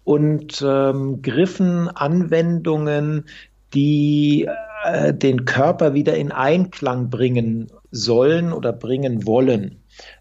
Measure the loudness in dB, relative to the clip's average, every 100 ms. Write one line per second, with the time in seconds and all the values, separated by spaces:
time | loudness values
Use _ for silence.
0 | 0 2 2 0 -4 -4 0 2 2 0
1 | -4 -6 -2 0 0 0 0 0 -4 -4
2 | 0 0 2 0 2 0 -2 -2 0 -2
3 | -2 -4 -6 -14 -20 _ _ 0 2 2
4 | 2 2 2 2 0 -6 -12 -6 -4 0
5 | 0 2 0 0 0 2 2 2 0 2
6 | 0 0 -2 -2 0 2 0 -2 -4 -2
7 | -4 0 0 0 -2 -4 -6 -16 _ -6
8 | 0 4 4 2 0 -4 -4 -6 -4 -4
9 | -2 -2 0 2 4 2 -2 -10 _ -20
10 | -20 -18